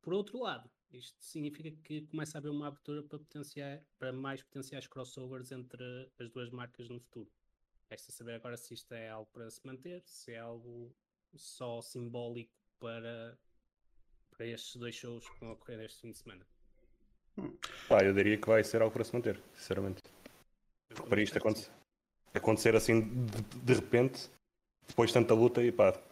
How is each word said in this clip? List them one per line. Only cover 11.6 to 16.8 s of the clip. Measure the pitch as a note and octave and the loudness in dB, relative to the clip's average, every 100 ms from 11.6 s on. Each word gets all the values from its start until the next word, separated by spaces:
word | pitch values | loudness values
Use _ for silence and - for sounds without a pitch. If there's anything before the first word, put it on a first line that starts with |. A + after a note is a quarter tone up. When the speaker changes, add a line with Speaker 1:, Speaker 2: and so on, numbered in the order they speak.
| B2 A#2 | -8 -8
Speaker 1:
simbólico | - B2+ A#2 A#2+ A#2+ A#2+ A2+ _ _ _ | -10 -12 -8 -8 -8 -10 -14 _ _ _
para, | A#2+ A#2 A#2 A#2 A#2 B2+ _ _ _ _ _ _ _ _ _ | -10 -10 -10 -12 -14 -18 _ _ _ _ _ _ _ _ _
para | - | -10
estes | A#2 A2+ - | -8 -8 -12
dois | B2 A#2+ | -10 -10
shows | A2+ A#2+ A#2+ A#2 | -8 -10 -12 -14
que | - | -14
vão | A2+ | -14
ocorrer | A2+ - A2+ | -14 -12 -12
este | A2 - | -12 -14
fim | A#2 | -16
de | - | -16
semana. | A2+ F#2+ F#2 _ _ _ | -18 -20 -20 _ _ _